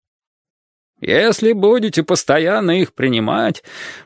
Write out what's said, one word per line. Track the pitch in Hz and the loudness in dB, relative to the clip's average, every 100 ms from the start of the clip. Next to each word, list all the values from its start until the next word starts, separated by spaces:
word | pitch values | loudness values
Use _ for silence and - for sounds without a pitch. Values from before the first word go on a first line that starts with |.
| _ _ _ _ _ _ _ _ _ _ | _ _ _ _ _ _ _ _ _ _
«Если | - 131 226 - 220 | -2 2 2 2 0
будете | 208 202 240 214 165 | 2 2 2 0 -2
постоянно | 156 175 - 151 160 214 185 180 | 0 0 2 2 2 0 0 0
их | - | -2
принимать, | - 131 113 110 104 113 - - - - - | -2 -2 0 0 -2 -2 -4 -12 -18 -18 -18